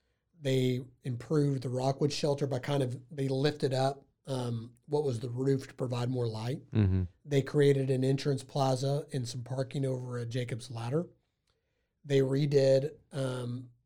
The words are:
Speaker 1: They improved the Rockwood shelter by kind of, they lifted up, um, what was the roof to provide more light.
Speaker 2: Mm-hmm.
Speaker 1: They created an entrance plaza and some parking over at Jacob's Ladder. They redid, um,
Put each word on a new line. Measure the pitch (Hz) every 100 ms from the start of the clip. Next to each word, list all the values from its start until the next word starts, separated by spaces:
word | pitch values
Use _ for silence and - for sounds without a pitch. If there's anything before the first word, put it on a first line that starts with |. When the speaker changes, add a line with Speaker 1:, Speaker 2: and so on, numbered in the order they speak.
| _ _ _ _
Speaker 1:
They | 139 131 127 123 127 -
improved | 139 120 - 156 143 139
the | 127
Rockwood | 127 131 135 151
shelter | - 156 143 135
by | 131
kind | 135 143
of, | 123 123 -
they | 147 135
lifted | 131 147 147 147
up, | 131 135 139 - _ -
um, | 131 123 117 117 - -
what | 147
was | 147 117
the | 123
roof | 120 135 135 -
to |
provide | - 131 120 120
more | 127 120
light. | 110 117 151 -
Speaker 2:
Mm-hmm. | 110 98 92 90 -
Speaker 1:
They | 151 143
created | 135 147 143 135 135
an | 131
entrance | 131 139 147 131
plaza | - 147 135 127 139 143 156
and | 139 120
some | 131
parking | 120 131 123 147 135
over | 127 127 123
at | 117
Jacob's | 127 120 113 -
Ladder. | 117 117 147 175 - _ _ _ _ _ _ _ _
They | 143 139
redid, | 131 135 147 139 135 135 143 - _
um, | 139 131 123 123 123 123 -